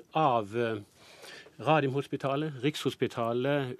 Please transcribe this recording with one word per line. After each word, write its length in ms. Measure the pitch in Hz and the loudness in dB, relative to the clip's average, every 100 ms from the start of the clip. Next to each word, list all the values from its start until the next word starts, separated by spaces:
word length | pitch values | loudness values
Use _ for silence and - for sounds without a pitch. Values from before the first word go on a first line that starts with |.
| - 156 | 2 2
av, 400 | 151 117 101 113 | 4 4 2 -2
eh, 220 | 117 107 101 - - - - - - - | 0 -2 -8 -20 -20 -20 -18 -18 -20 -4
Radiumhospitalet, 920 | 113 156 139 135 - 139 139 139 156 135 | 2 4 4 0 -4 -4 -2 -2 -2 -2
Rikshospitalet, 1120 | 139 147 135 - 120 - 117 120 139 147 131 | -2 0 -4 0 -2 0 0 0 2 0 -2